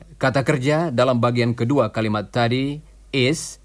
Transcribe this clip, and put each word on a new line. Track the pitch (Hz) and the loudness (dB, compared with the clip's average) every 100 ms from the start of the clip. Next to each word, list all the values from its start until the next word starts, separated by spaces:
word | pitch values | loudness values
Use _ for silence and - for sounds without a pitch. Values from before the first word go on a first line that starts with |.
| - - | -12 -2
kata | 131 135 131 | 0 2 0
kerja | 147 131 151 170 | 0 2 0 0
dalam | 123 131 120 | 2 2 2
bagian | 120 120 120 | 2 0 0
kedua | 120 120 143 107 | 0 0 2 0
kalimat | 117 110 107 101 | 0 -2 -2 -4
tadi, | 127 117 127 139 147 - - - | -2 0 0 -4 -8 -14 -20 -6
is, | 139 127 165 - - | 0 0 0 -6 -16